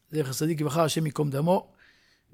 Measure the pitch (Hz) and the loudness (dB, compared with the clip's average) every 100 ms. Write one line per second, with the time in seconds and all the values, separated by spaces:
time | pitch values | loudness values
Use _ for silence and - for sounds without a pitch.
0 | _ 156 131 123 156 160 151 151 156 - | _ -4 -2 -2 -2 0 0 2 2 2
1 | 156 - 151 135 165 190 - _ _ _ | -2 -2 -2 0 2 2 0 _ _ _
2 | _ _ _ | _ _ _